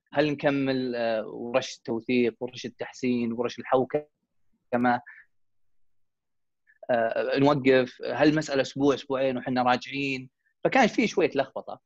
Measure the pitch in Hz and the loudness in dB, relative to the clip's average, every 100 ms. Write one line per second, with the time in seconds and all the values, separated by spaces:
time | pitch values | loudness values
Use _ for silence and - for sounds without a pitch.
0 | _ 143 151 143 151 139 135 131 127 120 | _ 0 0 2 0 0 0 -2 -2 -2
1 | 117 110 - 117 120 127 - - - 117 | -2 -2 -4 -10 -2 -2 -2 -12 -6 -6
2 | - 123 117 - 123 - 120 - - - | 0 2 2 -2 -12 -10 -14 -12 -14 -6
3 | 127 123 117 117 120 - - 131 123 151 | -2 0 -2 -4 -6 -6 0 0 0 -4
4 | 151 _ _ _ _ _ - 120 123 123 | -6 _ _ _ _ _ -6 0 2 0
5 | - - - _ _ _ _ _ _ _ | -4 -20 -20 _ _ _ _ _ _ _
6 | _ _ _ _ _ _ _ - - 120 | _ _ _ _ _ _ _ -14 -2 0
7 | 113 - 120 135 139 147 131 131 123 - | 0 -2 -2 2 4 4 4 4 4 -6
8 | 120 123 151 156 151 139 131 135 143 123 | -6 2 4 2 -2 -2 -2 0 2 2
9 | - 131 135 123 135 127 123 123 127 139 | -2 -2 0 -2 -2 0 2 0 -2 -6
10 | 139 131 131 _ _ _ 170 262 220 - | -6 -6 -10 _ _ _ 0 4 4 2
11 | 214 - 151 135 135 - 98 104 | 0 2 0 0 -2 -6 -12 -16